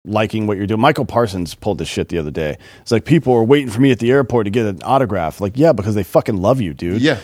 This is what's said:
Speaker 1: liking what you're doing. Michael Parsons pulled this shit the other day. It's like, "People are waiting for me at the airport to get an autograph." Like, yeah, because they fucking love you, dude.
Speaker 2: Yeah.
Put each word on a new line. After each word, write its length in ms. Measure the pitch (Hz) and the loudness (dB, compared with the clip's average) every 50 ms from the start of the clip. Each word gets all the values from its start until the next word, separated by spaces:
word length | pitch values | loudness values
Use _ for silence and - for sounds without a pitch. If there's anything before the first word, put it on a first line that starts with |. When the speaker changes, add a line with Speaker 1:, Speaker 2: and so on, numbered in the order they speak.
| - | -10
Speaker 1:
liking 420 | 82 104 107 110 101 - 110 107 | -4 -2 -2 -2 -2 -2 -2 -2
what 120 | 104 104 95 | -2 -2 -2
you're 80 | 104 | -2
doing. 160 | 98 110 110 120 | -2 0 2 4
Michael 240 | 147 151 - 127 | 2 2 2 -2
Parsons 480 | - - 117 120 104 95 90 87 80 - | -2 0 0 0 0 -2 -6 -8 -8 -10
pulled 240 | - - 110 95 - | -6 -4 -4 -4 -4
this 100 | 80 - | -6 -6
shit 220 | - 101 85 - | -6 -6 -4 -4
the 80 | 87 85 | -4 -4
other 120 | 78 76 | -4 -4
day. 280 | 71 82 78 76 69 - - - - - - | -6 -4 -4 -4 -6 -8 -12 -20 -20 -18 -6
It's 100 | - 117 | -2 -2
like, 140 | 110 - | -2 2
"People 260 | - 143 135 127 127 127 | 2 2 2 4 2 2
are 100 | 117 113 | 2 4
waiting 280 | 113 143 147 139 123 | 4 4 2 2 0
for 100 | 107 117 | 0 2
me 100 | 135 139 | 2 2
at 100 | 123 104 | 2 2
the 100 | 117 120 | 2 2
airport 340 | 131 139 135 110 123 120 107 | 2 2 2 2 0 0 0
to 60 | 104 | 0
get 160 | 98 120 113 | 0 -2 -2
an 140 | 104 95 82 - | -2 -4 -6 -2
autograph." 560 | - 127 135 131 98 104 92 82 78 - - | 0 0 2 2 0 -2 -2 -4 -4 -4 -4
Like, 140 | 101 98 90 | -6 -4 0
yeah, 160 | 127 151 170 147 | 2 4 4 4
because 220 | 101 95 110 104 | 2 0 -2 -2
they 80 | 104 92 | -2 -2
fucking 340 | - - 160 - - 113 | 0 0 0 0 0 -2
love 240 | 92 90 104 131 131 | 0 2 2 2 2
you, 140 | 110 82 71 | -2 -4 -6
dude. 260 | 67 85 85 92 110 | -6 -6 -4 -2 0
Speaker 2:
Yeah. 160 | 127 156 135 - | 0 0 0 -2